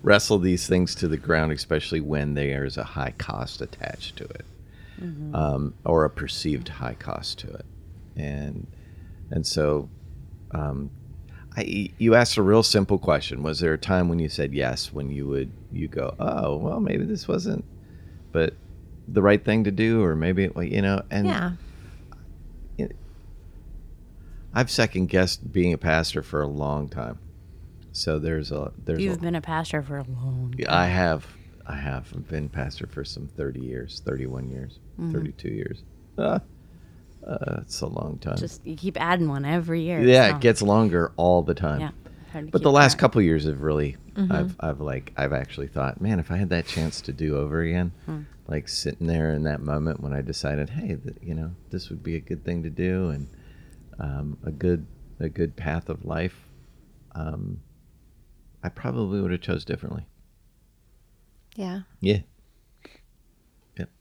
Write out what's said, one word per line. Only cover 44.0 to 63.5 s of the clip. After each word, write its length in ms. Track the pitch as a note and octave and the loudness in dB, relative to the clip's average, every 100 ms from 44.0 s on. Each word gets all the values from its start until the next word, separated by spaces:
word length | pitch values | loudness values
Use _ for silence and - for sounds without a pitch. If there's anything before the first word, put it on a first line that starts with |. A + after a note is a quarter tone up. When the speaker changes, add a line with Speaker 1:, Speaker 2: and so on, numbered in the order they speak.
| - | -10
Speaker 3:
Mm-hmm. 180 | - F#3+ | -2 0
Speaker 1:
I've, 240 | D2+ F3+ F3+ | 2 0 -2
I've, 200 | E3 G2 | -4 -2
like, 320 | D2 C2 C2 - | -4 -6 -6 -4
I've 160 | C#2 | 0
actually 360 | C#2 C2+ - C#2 | 0 -2 -8 -6
thought, 320 | D2 C2+ - | -2 -2 -2
"Man, 180 | G2+ G2 | 0 0
if 120 | E2 | 0
I 40 | F2 | -2
had 100 | F#2+ | 0
that 180 | E2+ D#2+ | 0 0
chance 340 | - D#2+ - | -2 -2 -4
to 100 | - | -8
do 240 | C2 D#2 C#2+ | -4 0 0
over 240 | D2 D#2+ | 0 0
again," 320 | E2 F2 F2 - - | 0 0 -2 -4 -10
Speaker 2:
Hmm. 140 | D#3 D3 - - | -10 -10 -16 -6
Speaker 1:
like, 200 | D2+ - | -6 -4
sitting 380 | - - - E2 | -4 -4 -2 0
there 260 | E2 D#2+ | 2 2
in 120 | D2+ | 0
that 160 | D#2 C#2+ | 0 -2
moment 380 | D2 D2+ D#2+ D#2 | -2 -2 -2 -2
when 120 | C#2+ | -4
I 100 | C#2 | -4
decided, 480 | C2 D#2 C#2+ D2 D2 | -4 -4 -2 -2 -2
"Hey, 260 | C3+ G#3+ D#2 | -4 -6 -6
th-, 200 | - - | -8 -10
you 120 | E2+ | -6
know, 180 | D#2+ D#2+ F2+ - | -6 -6 -10 -10
this 180 | F#2+ - | -10 -8
would 120 | - | -10
be 140 | - E2 | -6 -6
a 40 | |
good 240 | - E2+ | -4 -8
thing 180 | - F2 | -4 -4
to 60 | D#2+ | -4
do 400 | D2+ F2+ F#2 F2+ | -2 0 2 0
and, 180 | C#2+ C#2 - - - - - - - | -2 -8 -14 -20 -20 -20 -20 -18 -8
um, 380 | D2 C#2 D2 C#2+ | -6 -4 -6 -6
a 60 | - | -8
good, 360 | D2 F2+ F2 - - - - | -2 2 2 -2 -16 -20 -8
a 80 | D#2 | -6
good 280 | - E2 - | -2 -4 -2
path 320 | D#2+ E2 - | -4 -4 -4
of 160 | E2 | -8
life," 440 | E2+ D#2+ F2+ - - - - - - - - | -6 -4 -4 -6 -20 -20 -20 -20 -20 -20 -16
um, 460 | D#3 D#3+ A#2+ F#2+ F#2 - - _ _ _ - _ - - - | -8 -6 -6 -8 -10 -14 -20 _ _ _ -20 _ -20 -20 -12
I 60 | F2 | -12
probably 500 | - B2 B2 G2+ G2+ | -6 -6 -2 -2 0
would 100 | F#2 | 0
have 100 | F2+ | -2
chose 220 | - F2 | -2 -4
differently. 420 | - - - D2 D2+ _ _ _ _ _ _ _ _ _ _ _ _ _ _ - | -2 -6 -6 -10 -12 _ _ _ _ _ _ _ _ _ _ _ _ _ _ -10
Speaker 3:
Yeah. 240 | F#3 F#3+ F#3 - | -8 -8 -12 -2
Speaker 1:
Yeah. 180 | F#2+ G#2 - _ _ _ _ _ - - _ _ _ _ _ | 2 2 -2 _ _ _ _ _ -20 -20 _ _ _ _ _